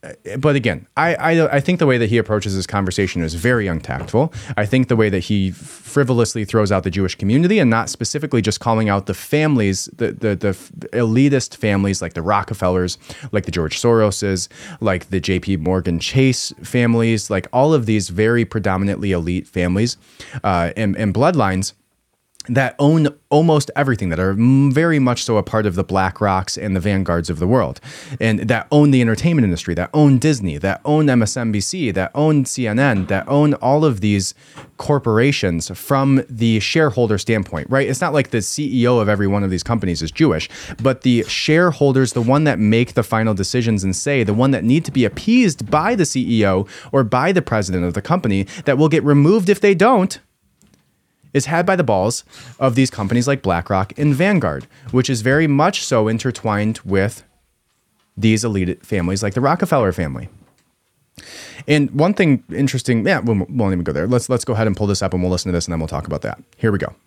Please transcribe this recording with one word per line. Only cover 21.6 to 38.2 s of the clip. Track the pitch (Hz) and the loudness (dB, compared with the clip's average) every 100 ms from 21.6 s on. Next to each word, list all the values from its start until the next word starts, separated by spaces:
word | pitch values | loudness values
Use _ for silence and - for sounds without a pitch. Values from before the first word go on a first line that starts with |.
| 95 - _ _ _ _ _ _ - | -4 -10 _ _ _ _ _ _ -4
that | 120 127 - | -2 -2 2
own | 143 160 147 - _ | 2 4 2 -2 _
almost | 147 165 151 - - | 2 4 2 0 -2
everything, | 139 110 92 | 0 0 -2
that | 80 | 0
are | 92 | 0
m-, | 98 120 135 139 | 2 4 6 4
very | 135 170 156 | 2 2 2
much | 127 117 | 0 -2
so | - 110 | 0 -2
a | |
part | 95 110 104 | 0 0 0
of | 90 | -2
the | |
BlackRocks | 92 95 95 - 104 92 92 - | -2 0 0 0 0 0 -2 -8
and | 104 95 | -4 -2
the | |
Vanguards | 92 95 90 85 82 | 0 -2 0 -2 -2
of | 80 | -4
the | 90 | 0
world, | 127 80 64 - - - 127 | 2 0 -6 -16 -20 -14 -4
and | 113 107 | 0 0
that | 107 117 - | 0 -2 2
own | 147 147 | 4 6
the | 131 | 6
entertainment | 117 110 170 165 | 2 0 0 2
industry, | 107 85 - | 2 0 -4
that | 85 87 | -4 -2
own | 151 147 131 | 4 4 6
Disney, | 156 139 95 73 | 2 0 -2 -4
that | 95 95 143 | -4 -2 0
own | 151 151 | 2 2
M | 123 | 2
S | 107 - | 0 -2
N | 117 | -4
B | 104 | -2
C, | 95 185 135 | -4 -4 -4
that | 92 92 139 | -2 -4 0
own | 156 151 131 | 2 2 0
C | - 120 | -4 -2
N | 110 | 0
N, | 139 107 90 | 0 0 -2
that | 98 - | -4 0
own | 143 147 143 | 2 2 2
all | 120 147 | 0 2
of | 156 110 | 2 0
these | 104 101 92 - - - - _ | 0 0 -2 -8 -20 -20 -20 _
corporations | - 147 120 110 131 139 98 85 - 92 | -2 -2 2 2 2 0 -2 -2 -6 -12
from | - 139 135 135 131 | -2 0 2 2 0
the | 117 113 110 | -2 0 0
shareholder | 98 160 156 - 117 104 | 0 0 0 2 0 0
standpoint, | - 110 92 82 71 | 0 -2 -2 -8 -2
right? | 131 135 | -2 0
It's | 127 | -2
not | 175 | -2
like | 143 | -2